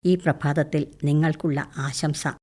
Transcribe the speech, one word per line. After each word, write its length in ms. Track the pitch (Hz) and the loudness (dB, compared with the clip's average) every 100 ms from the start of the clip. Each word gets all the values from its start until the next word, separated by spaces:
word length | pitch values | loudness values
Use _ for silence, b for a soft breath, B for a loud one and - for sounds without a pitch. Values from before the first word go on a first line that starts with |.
ഈ 100 | 180 180 | 2 2
പ്രഭാതത്തിൽ 680 | 175 147 147 147 143 156 139 - | 2 0 0 0 0 -2 -4 -2
നിങ്ങൾക്കുള്ള 560 | 147 151 160 156 165 143 139 - | 2 4 2 0 -2 -4 -6 -6
ആശംസ 460 | 139 131 156 147 151 - | -6 -2 -4 -2 -6 -8